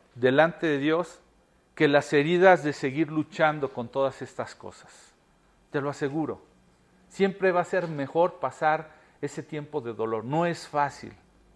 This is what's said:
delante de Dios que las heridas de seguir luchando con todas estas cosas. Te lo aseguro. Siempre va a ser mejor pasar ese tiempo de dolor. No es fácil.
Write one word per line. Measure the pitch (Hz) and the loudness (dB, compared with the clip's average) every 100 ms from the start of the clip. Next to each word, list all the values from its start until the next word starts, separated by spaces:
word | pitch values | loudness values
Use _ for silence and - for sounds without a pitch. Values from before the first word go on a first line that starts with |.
| _ | _
delante | 120 127 139 160 165 165 | 0 2 4 4 2 -2
de | 143 | 0
Dios | 143 160 170 - _ _ _ _ _ | 0 -2 -2 -12 _ _ _ _ _
que | - 156 | 0 4
las | 143 143 | 4 4
heridas | 151 147 175 190 175 | 2 2 6 6 6
de | 147 | 4
seguir | 143 143 135 156 | -4 -4 -2 -2
luchando | 156 151 - 156 151 135 | -2 -4 0 0 0 -6
con | - 117 | -6 -8
todas | 139 135 - | -2 -4 -4
estas | 127 - 113 | -12 -10 -12
cosas. | - 98 - - - - _ _ _ _ _ _ | -12 -18 -20 -20 -20 -20 _ _ _ _ _ _
Te | 147 | -6
lo | 139 | -6
aseguro. | 135 143 151 143 98 - _ _ _ _ _ _ | -4 -4 -4 -4 -6 -14 _ _ _ _ _ _
Siempre | - 196 190 190 | -2 -2 2 2
va | 175 | 2
a | |
ser | 175 190 170 | 0 -2 -4
mejor | 151 139 165 175 | -4 -2 2 2
pasar | - 127 - 156 156 160 - _ _ | 0 -8 -2 0 0 -4 -18 _ _
ese | 143 - | -10 -8
tiempo | - 151 147 151 | -10 -10 -8 -8
de | 117 | -6
dolor. | 107 113 110 | -4 -4 -4
No | 113 151 170 | -2 0 0
es | 165 - | -2 -6
fácil. | 147 143 - 110 - _ _ _ | -2 -2 -4 -16 -18 _ _ _